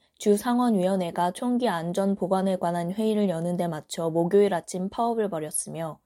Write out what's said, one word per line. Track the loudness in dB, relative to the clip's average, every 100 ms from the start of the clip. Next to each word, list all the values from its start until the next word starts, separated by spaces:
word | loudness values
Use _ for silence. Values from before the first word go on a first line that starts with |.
| _ -4
주 | 2 2
상원위원회가 | 2 2 2 2 2 0 -2 0 -2
총기 | -2 -2 0 0
안전 | -2 -2 0 0 0
보관에 | 0 0 2 0
관한 | 0 0 -2
회의를 | -2 0 2 2
여는 | 0 -2 -2
데 | -2
맞춰 | -4 -8 -4 0
목요일 | 2 4 6 4 2
아침 | -4 -8 -6
파업을 | -2 -2 0 -2
벌였으며, | -4 -6 -8 -8 -8 -8 -10